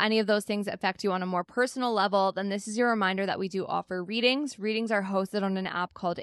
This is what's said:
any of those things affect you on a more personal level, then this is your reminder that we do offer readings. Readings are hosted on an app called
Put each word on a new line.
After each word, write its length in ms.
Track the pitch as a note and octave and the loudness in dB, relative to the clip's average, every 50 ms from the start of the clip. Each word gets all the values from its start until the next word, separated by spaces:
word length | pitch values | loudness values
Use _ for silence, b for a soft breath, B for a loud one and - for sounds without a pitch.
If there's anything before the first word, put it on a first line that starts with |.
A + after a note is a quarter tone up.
| G3+ | 4
any 140 | G#3+ A3 A3 | 4 4 4
of 80 | G#3+ | 4
those 180 | G3 G#3+ G#3 - | 4 2 2 2
things 240 | - G#3 G#3 G3+ G3+ | -2 -2 -2 -2 -4
affect 360 | - - - F#3+ F#3 - - | -6 -2 -2 -2 -2 0 0
you 80 | G3 | 0
on 100 | F#3 F#3 | 0 0
a 60 | F3+ F#3 | 0 0
more 160 | F3+ F3 F3 | 0 -2 -2
personal 500 | - - A#3+ B3 B3+ - C4 B3+ A#3+ A3+ | -2 0 0 0 0 0 -2 -2 0 2
level, 380 | G#3 F#3+ G3+ G3 G3 F#3+ F#3+ | 2 2 2 4 4 2 2
then 180 | F#3+ F#3 G3 G3+ | 0 0 -2 -2
this 180 | G3 G3+ G3 A3 | -2 -4 -4 -4
is 80 | G#3 | 0
your 140 | A3+ A#3+ A#3+ | 2 2 2
reminder 380 | A3+ A3 G3 F#3 F#3+ F#3+ G3 F#3+ | 4 2 2 2 2 0 0 -2
that 100 | - - | -2 -2
we 100 | G3 F#3 | -4 -4
do 160 | - F#3+ F3+ - | -2 -4 -4 -2
offer 360 | E3 F3 F3 - F#3 F#3 F3 | -2 -4 -4 -4 -6 -6 -6
readings. 540 | F#3 G#3+ A#3 A#3 B3 C4 C#4 D4+ C4+ - - | -4 -2 2 4 4 4 2 -2 -4 -6 -4
Readings 320 | F#3+ G#3+ A3 A3 A3+ G#3+ | -4 -2 -2 -2 0 0
are 140 | A3+ G3+ F#3+ | 0 0 0
hosted 400 | F#3+ G3 F#3+ F#3+ F#3 - G#3 G3 | 0 0 0 0 0 -2 -2 0
on 120 | G3 F#3+ | 0 -2
an 120 | F#3+ F#3 F#3 | -2 -4 -4
app 260 | - F3 F3+ - - | -4 -4 -4 -6 -6
called 260 | - - F3 F3 - | -4 -4 -4 -4 -4